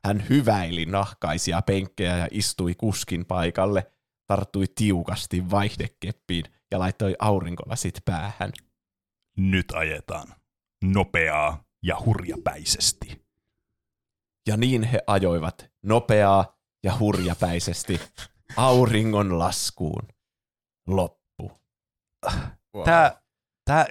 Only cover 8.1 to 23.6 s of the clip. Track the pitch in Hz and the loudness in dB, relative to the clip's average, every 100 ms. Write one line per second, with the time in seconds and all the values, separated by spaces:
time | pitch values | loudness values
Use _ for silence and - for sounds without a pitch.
8.1 | 85 98 - 98 - _ _ _ _ _ | -4 -6 -8 -8 -8 _ _ _ _ _
9.1 | _ _ - 95 95 - 82 80 76 - | _ _ -2 2 2 0 -4 -4 -6 -8
10.1 | 82 - - _ _ _ _ 95 98 90 | -12 -12 -20 _ _ _ _ 0 2 2
11.1 | 87 80 76 76 78 _ _ 87 - - | 0 2 2 0 -4 _ _ -4 -2 0
12.1 | - 90 - - 78 78 - - - - | 0 -2 -4 -6 -4 -4 0 0 -2 -12
13.1 | - _ _ _ _ _ _ _ _ _ | -16 _ _ _ _ _ _ _ _ _
14.1 | _ _ _ - 107 127 127 110 120 - | _ _ _ -4 0 2 2 2 0 2
15.1 | 101 92 85 80 - - _ 98 110 101 | 2 2 0 -2 -8 -20 _ 0 0 4
16.1 | 107 101 98 95 _ _ _ 98 - 104 | 4 6 6 4 _ _ _ -4 0 2
17.1 | 98 90 87 90 85 95 87 - 90 - | 2 -2 -2 -2 -2 -4 -6 -4 -4 -6
18.1 | - - _ _ - 131 127 120 107 110 | -18 -20 _ _ 0 4 6 4 4 2
19.1 | 104 101 85 85 - - - 80 73 - | 0 0 0 0 -2 -6 -6 -6 -6 -10
20.1 | _ _ _ _ _ _ _ - 95 87 | _ _ _ _ _ _ _ -4 -2 -2
21.1 | _ _ - 95 - _ _ _ _ _ | _ _ -16 -16 -16 _ _ _ _ _
22.1 | _ - - 67 - _ 104 92 165 147 | _ -6 -6 -8 -14 _ -4 4 6 6
23.1 | - _ _ _ _ | 2 _ _ _ _